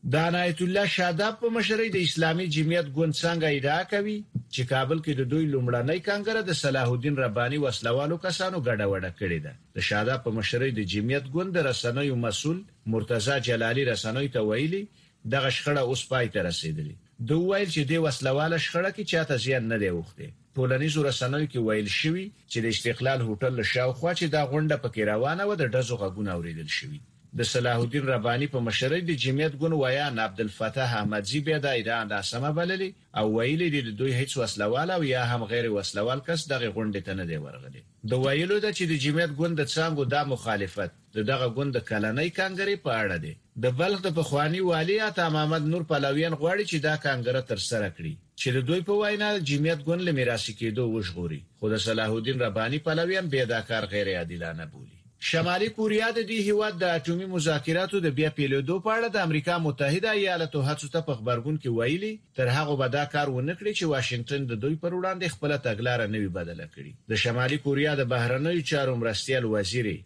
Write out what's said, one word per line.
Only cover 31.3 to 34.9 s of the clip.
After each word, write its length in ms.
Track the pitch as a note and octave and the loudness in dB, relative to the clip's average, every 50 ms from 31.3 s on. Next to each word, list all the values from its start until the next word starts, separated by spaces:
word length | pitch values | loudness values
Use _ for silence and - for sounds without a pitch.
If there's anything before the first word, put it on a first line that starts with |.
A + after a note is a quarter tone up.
| A2 D3 C#3+ | -2 -2 0
بیا 120 | D3+ D#3 D3+ C3+ | 0 0 0 2
د 20 | C#3+ C3+ A#2+ | 0 0 0
ایران 340 | G#2+ A2+ A#2 A#2 A2 G#2 G#2 | 0 0 -2 -2 -2 -2 -2
ناسمه 380 | G2+ G2 - - A#2 C3 D3 D3+ D#3 | -2 -2 -2 -4 -2 -2 0 0 0
بللې 320 | F3 F3+ F#3+ F#3+ F#3+ F#3 - - - _ - G#2+ | 0 0 0 -2 -4 -6 -6 -12 -20 _ -2 0
او 60 | G#2+ G#2+ G#2+ | 2 2 2
ویلي 320 | A2+ A#2 B2+ D3 D#3+ F3+ E3+ D3 | 2 2 2 2 2 2 2 0
دي 60 | C#3+ B2+ | 0 -2
د 100 | A#2 G#2+ G#2 | -2 -4 -2
دوی 120 | B2+ C3+ B2+ B2 | 0 0 0 0
هیڅ 140 | C3+ C3+ - C#3 A#2+ | -2 -2 -2 -2 -2
وسلوال 480 | A2 - G#2 G#2 G#2 A2+ C3 D3+ F3 | -2 0 0 0 2 2 2 0 0